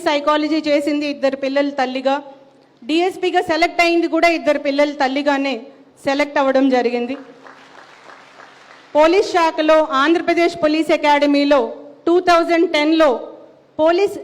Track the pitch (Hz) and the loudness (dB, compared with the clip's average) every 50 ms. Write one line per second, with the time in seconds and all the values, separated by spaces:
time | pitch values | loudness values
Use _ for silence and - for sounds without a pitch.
0 | 339 339 294 294 285 302 302 302 302 302 311 311 302 302 285 302 285 311 294 294 | 0 0 -2 -2 0 0 0 0 0 -2 -2 -2 0 0 0 0 0 0 -2 -2
1 | 302 294 277 285 277 269 269 269 277 262 269 285 285 285 277 285 262 254 254 269 | -4 -6 -4 -4 -2 -4 -2 -2 -4 -4 -2 -2 -2 -2 -2 -4 -4 -4 -4 -4
2 | 262 269 269 294 294 - - - - _ _ _ _ _ _ _ - 226 302 330 | -2 -2 -2 -2 -4 -10 -20 -20 -20 _ _ _ _ _ _ _ -8 -4 -2 0
3 | 349 381 359 - 370 370 302 359 370 359 320 311 339 330 330 - 349 339 339 339 | 0 -2 -2 -4 -4 -2 -2 -2 -2 -2 -2 -2 -2 -2 0 0 0 2 2 0
4 | 330 330 294 320 320 339 330 311 247 294 294 285 294 294 277 285 294 302 285 294 | 0 -2 0 0 2 2 0 0 0 -2 -2 0 -2 -2 0 0 0 -2 -2 -2
5 | 269 254 269 285 285 285 285 269 277 277 277 247 - - - - - _ _ _ | -2 -2 -2 -2 -2 -2 -2 -2 -2 -4 -6 -8 -10 -14 -20 -20 -20 _ _ _
6 | - 277 277 277 294 294 - 294 277 269 262 262 269 269 254 247 240 240 247 240 | -6 -4 -2 -2 -2 -2 -2 0 0 2 2 2 2 2 2 2 0 0 -2 -4
7 | 240 247 269 - - - - - - - - - - - - - - - - - | -6 -6 -8 -10 -14 -18 -20 -20 -20 -20 -20 -20 -20 -20 -20 -20 -20 -20 -20 -20
8 | - - - - - - - - - - - - - - - - - - - 294 | -20 -20 -20 -20 -20 -20 -20 -20 -20 -20 -20 -20 -20 -20 -20 -20 -12 -2 2 4
9 | 311 330 349 403 440 - - 359 330 320 330 330 311 311 311 311 302 302 277 262 | 4 4 4 2 0 0 0 0 0 0 0 0 2 2 4 4 2 2 0 0
10 | 277 311 339 359 330 330 339 339 339 339 339 339 311 302 302 320 311 311 320 302 | 2 2 2 0 0 0 0 2 2 0 0 0 -2 0 0 0 0 0 0 0
11 | 302 294 294 285 285 285 285 277 285 285 294 277 226 226 - - - - - - | 2 2 2 2 2 2 2 2 2 2 2 2 0 -2 -6 -12 -18 -20 -20 -8
12 | - 330 339 359 359 359 349 339 339 339 339 330 330 - 311 302 294 311 330 320 | -2 0 0 2 2 4 2 2 2 2 2 2 2 2 0 0 0 2 2 2
13 | 320 285 233 - - - - - - - - _ _ _ _ - 311 330 349 359 | 2 2 2 0 -6 -12 -18 -20 -20 -20 -20 _ _ _ _ 0 0 2 2 2
14 | 403 403 - - | 0 -2 -4 -6